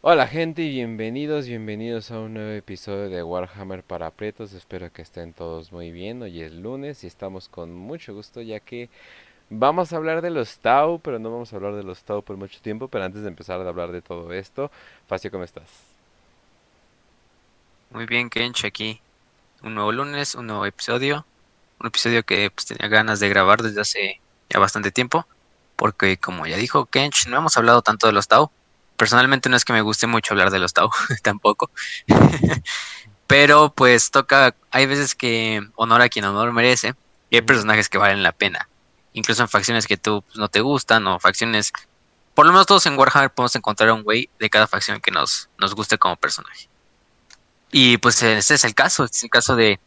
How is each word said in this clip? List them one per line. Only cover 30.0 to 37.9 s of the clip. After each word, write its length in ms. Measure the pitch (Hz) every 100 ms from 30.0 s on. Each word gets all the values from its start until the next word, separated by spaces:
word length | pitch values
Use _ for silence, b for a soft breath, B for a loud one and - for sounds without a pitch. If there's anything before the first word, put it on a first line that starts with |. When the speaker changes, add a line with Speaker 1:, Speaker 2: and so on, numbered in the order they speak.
| 117
Speaker 2:
mucho 280 | 117 -
hablar 160 | 101 95
de 80 | 95
los 160 | 90
Tau, 160 | - 107
<laughs> 320 | - - 117
tampoco. 480 | 113 101 104 107 - B B B B
<laughs> 1200 | - - 156 - - - - - - - _ _
Pero, 460 | 139 143 147 151
pues, 360 | - 127 120 -
toca, 440 | 139 135 139 131 - _
hay 140 | 131
veces 300 | 135 143 139
que 520 | - 123 117 113 107 104
honor 280 | - 113 117
a 80 | 120
quien 160 | - 101
honor 260 | 101 117
merece, 420 | 117 123 123 107 139 _ _ _
y 60 | 117
hay 40 |
Speaker 1:
Ujú. 60 | 113
Speaker 2:
personajes 420 | 127 107 107
que 80 | 104